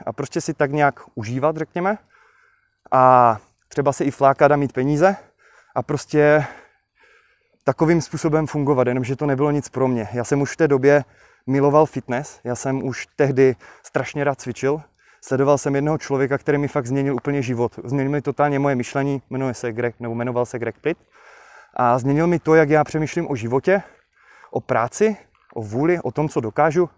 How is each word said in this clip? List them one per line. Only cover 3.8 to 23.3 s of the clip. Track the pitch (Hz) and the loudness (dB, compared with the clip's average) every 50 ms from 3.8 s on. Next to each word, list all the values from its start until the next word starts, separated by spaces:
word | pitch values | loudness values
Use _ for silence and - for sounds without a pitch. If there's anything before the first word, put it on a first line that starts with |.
| 135 143 | -2 -2
si | 135 - 156 | -2 -2 -2
i | 139 | -4
flákat | - - 139 135 135 - 151 139 | 0 2 4 4 4 6 4 4
a | 147 | 4
mít | 143 143 123 | 2 0 -2
peníze | - 127 127 143 151 147 175 190 196 - - _ _ _ _ _ _ _ _ _ - | -2 -2 -2 0 2 2 2 2 2 -2 -8 _ _ _ _ _ _ _ _ _ -8
a | 123 | -6
prostě | - - 147 139 - - 151 151 147 147 151 151 139 - - - - _ _ _ _ _ _ _ _ _ _ _ _ _ _ _ _ _ _ _ _ | -4 -4 -6 -6 -6 -2 2 4 4 6 4 4 2 -2 -8 -18 -20 _ _ _ _ _ _ _ _ _ _ _ _ _ _ _ _ _ _ _ _
takovým | 135 131 - 165 156 170 160 | -2 0 2 2 2 2 2
způsobem | - - - 156 - 160 151 156 156 | 0 -4 -6 -4 -2 0 0 0 -2
fungovat, | - - 151 139 139 147 127 123 | -2 -2 -2 0 0 2 2 2
jenomže | 123 123 127 123 127 135 | 0 0 -2 -2 -4 -4
to | - 151 | -2 -2
nebylo | 147 135 127 147 147 | -2 0 0 0 0
nic | 147 143 - - | 0 -2 -4 -4
pro | - 127 131 127 | -4 -2 -2 0
mě. | 123 117 110 110 | 0 -2 -4 -6
Já | 117 120 117 | -6 -6 -4
jsem | - 143 143 | -2 0 0
už | 143 - | 0 -2
v | - | 0
té | - 165 143 | 0 2 2
době | 143 131 131 143 143 143 131 - _ _ _ _ _ _ _ | 2 4 4 4 4 4 2 -2 _ _ _ _ _ _ _
miloval | 127 135 139 139 143 143 151 156 | -2 0 2 2 4 4 4 2
fitness, | - - 131 - - 120 131 147 - - - - | 2 -2 -6 -8 -6 -6 -6 -6 -10 -14 -12 -8
já | 123 123 | -8 -6
jsem | - - 135 135 135 - | -6 -4 -4 -4 -4 -4
už | 135 120 - - - _ | -6 -8 -8 -12 -8 _
tehdy | - 143 135 131 127 135 131 120 - - - - - | 0 0 2 4 4 4 4 4 0 -6 -20 -20 -20
strašně | - - - 160 127 - - 143 143 | -12 -8 -6 -6 -6 -6 -4 -2 -2
rád | 143 135 - | -2 -2 -4
cvičil. | - 127 117 - 131 135 151 156 - _ _ _ _ _ _ _ - | -8 -12 -8 -4 -2 -2 -2 -4 -6 _ _ _ _ _ _ _ -6
Sledoval | - 131 127 139 139 143 135 | -2 0 2 4 4 2 2
jsem | - 143 139 | 0 0 -2
jednoho | 139 147 151 156 143 | 0 0 0 -2 -2
člověka, | - - 139 135 139 123 139 135 | -2 -4 -2 0 0 0 -2 -2
který | - - 143 143 | 0 0 0 0
mi | 143 135 | -2 -2
fakt | - 147 120 | -4 -4 -4
změnil | 120 135 139 139 139 131 | -2 -2 -2 -2 -2 -2
úplně | 120 - 143 143 139 | -2 -2 -2 -2 -2
život. | 120 127 120 117 120 110 - - - | -2 -2 -2 -2 -2 -4 -4 -8 -8
Změnil | 117 135 139 135 139 | -4 -4 -2 -2 -2
mi | 147 147 | -2 -4
totálně | - 143 127 - 147 147 143 139 | -4 -4 -2 0 0 0 0 0
moje | 143 143 135 | 0 0 0
myšlení, | 123 120 - - 139 139 143 139 131 - - | -2 -4 -4 -4 -4 -2 -2 -4 -6 -6 -8
jmenuje | 131 131 135 131 120 | -6 -4 -4 -4 -4
se | - - 120 | -6 -8 -6
Greg, | 110 117 120 120 - - | -4 -4 -4 -4 -6 -8
nebo | 120 117 117 | -8 -8 -6
jmenoval | 117 120 127 117 120 120 | -6 -6 -4 -2 -2 -4
se | - - 113 | -4 -6 -6
Greg | 117 113 - _ | -8 -8 -8 _
Plitt. | - 151 175 - _ _ _ - - - - - - - - - - _ - | -4 -4 -4 -4 _ _ _ -20 -20 -20 -20 -20 -20 -20 -20 -20 -20 _ -4
A | - - 120 123 131 | 0 2 2 2 2
změnil | 117 139 143 151 170 | 2 0 2 2 2
mi | 175 170 160 | 2 0 0
to, | - 160 160 | 2 4 4
jak | 160 156 143 | 4 6 4
já | 156 151 143 | 4 2 2
přemýšlím | - - 156 156 - - 175 165 - | 0 -2 -4 -4 -4 -4 -4 -4 -4